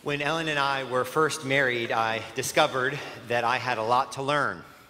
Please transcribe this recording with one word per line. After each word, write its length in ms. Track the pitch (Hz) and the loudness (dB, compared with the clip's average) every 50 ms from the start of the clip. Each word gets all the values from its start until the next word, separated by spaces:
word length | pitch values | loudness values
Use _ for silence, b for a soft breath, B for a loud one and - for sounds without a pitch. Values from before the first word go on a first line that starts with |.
| - | -2
When 140 | 147 143 143 | -2 -2 0
Ellen 260 | 147 143 160 165 165 | 0 0 0 0 0
and 100 | 160 151 | 0 0
I 280 | 143 139 139 139 135 131 | 2 2 2 0 -2 -2
were 180 | 120 127 127 123 | 0 0 0 0
first 400 | - - 156 156 147 - - - | 0 2 2 2 2 0 -4 -2
married, 480 | 131 135 139 139 127 123 120 117 113 | 0 2 4 4 2 2 0 -2 0
I 300 | 127 113 113 113 113 110 107 - - | 0 0 0 0 0 -4 -6 -6 -8
discovered 640 | - 120 - - 170 156 143 120 131 127 135 143 139 B B B 117 117 | -6 -6 0 4 4 4 4 2 0 -2 -2 -4 -6 B B B -14 -4
that 160 | 113 120 120 117 | -2 0 2 2
I 140 | 117 123 | 2 0
had 200 | 127 117 127 123 | 0 0 -2 -2
a 60 | 110 110 | 0 2
lot 300 | 113 123 127 135 131 - | 2 2 2 2 0 -6
to 100 | 135 139 | -6 -2
learn. 400 | 135 147 147 135 110 95 82 78 - - - - | 0 2 2 0 0 -2 -6 -12 -18 -20 -20 -20